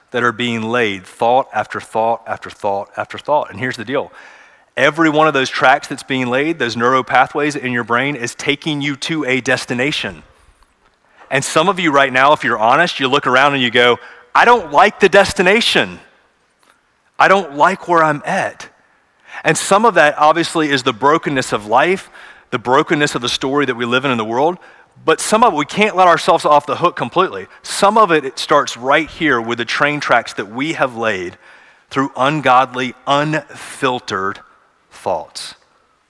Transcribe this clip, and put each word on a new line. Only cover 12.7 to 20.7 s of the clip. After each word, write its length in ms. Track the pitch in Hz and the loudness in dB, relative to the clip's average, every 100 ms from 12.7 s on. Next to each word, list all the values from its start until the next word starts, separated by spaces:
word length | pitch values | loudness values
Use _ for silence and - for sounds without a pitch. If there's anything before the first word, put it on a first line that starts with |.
| 143 175 - | 4 2 -2
you 80 | 135 | -2
look 180 | 127 135 | 0 2
around 280 | 127 143 | 4 4
and 100 | 139 | 2
you 80 | 120 | 0
go, 280 | 123 123 113 - - _ | 4 4 2 -6 -20 _
"I 100 | 135 | 2
don't 280 | 196 240 160 | 4 4 2
like 280 | 147 202 - | 4 4 4
the 80 | 190 | 4
destination. 920 | 196 190 - 185 214 - 170 101 87 _ _ _ _ _ _ _ _ _ _ _ - | 4 2 2 2 2 2 0 -2 -8 _ _ _ _ _ _ _ _ _ _ _ 0
I 120 | 156 | 2
don't 260 | 196 165 143 | 2 0 0
like 320 | 165 190 - | 0 0 0
where 160 | 170 | 2
I'm 180 | 160 147 147 | 2 0 -4
at." 440 | 185 107 - - _ _ _ _ _ - - 151 | -4 -6 -10 -20 _ _ _ _ _ -20 -6 -2
And 120 | 156 | -2
some 280 | - 196 233 | 2 4 4
of 80 | |
that, 240 | 175 151 143 | 4 2 4
obviously, 520 | 151 160 156 165 | 2 2 0 -2
is 140 | 151 | 0